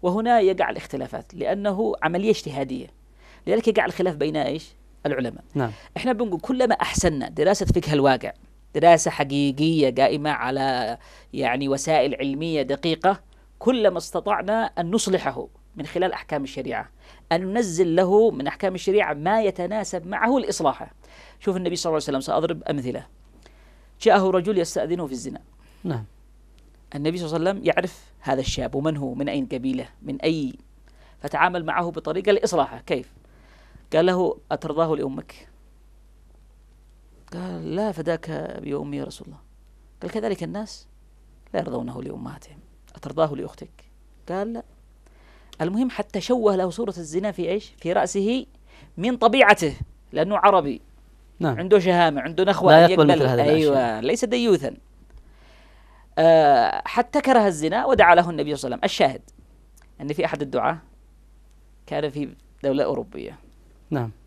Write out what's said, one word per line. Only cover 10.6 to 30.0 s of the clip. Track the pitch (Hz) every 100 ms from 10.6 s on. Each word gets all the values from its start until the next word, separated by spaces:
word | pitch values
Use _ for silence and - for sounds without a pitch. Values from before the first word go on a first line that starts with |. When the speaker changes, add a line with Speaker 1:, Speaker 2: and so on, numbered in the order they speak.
| 135 127 113 - - - -
Speaker 1:
يعني، | - 131 123 139
وسائل | 135 151 156 131 127
علمية | 135 135 165 156
دقيقة، | 135 139 170 160 185 196 _ - _ _
كلما | - 254 214 180
استطعنا | - 180 185 208 185 220 226
أن | - 170
نصلحه | 220 208 185 143 131 - - _ -
من | 156
خلال | 175 185
أحكام | - - 151
الشريعة، | 135 - 131 110 107 _ - - _
أن | 165 185
ننزل | 214 214 165 180 165
له | 185 202 226
من | 127 139
أحكام | - 196 185
الشريعة | - 196 180
ما | 147 160 220
يتناسب | 208 185 175 214 202 185 165
معه | 196 226 269
لإصلاحه. | - - 156 - - - - - - -
شوف | - 185
النبي | 180 170
صلى | 175
الله | 156
عليه |
وسلم، | 151 135
سأضرب | 135 - 160 160
أمثلة. | - 147 127 123 - _ _ - - - _ _ _ _
جاءه | 220 202 190
رجل | 185 180 202
يستأذنه | 170 185 160 175 156
في |
الزنا. | 131 123 147 - _ - _
Speaker 2:
نعم. | 180 131 107 _ _ - _ _ _ _ _ 143
Speaker 1:
النبي | 151 175
صلى | 165
الله | 160
عليه | 170
وسلم | 196 -
يعرف | 151 175 - - -
هذا | - 131
الشاب | 127 - 123 139
ومن | 147 147
هو، | 139
من | 127 143
أين | 143 131
قبيلة، | 131 131 131 - -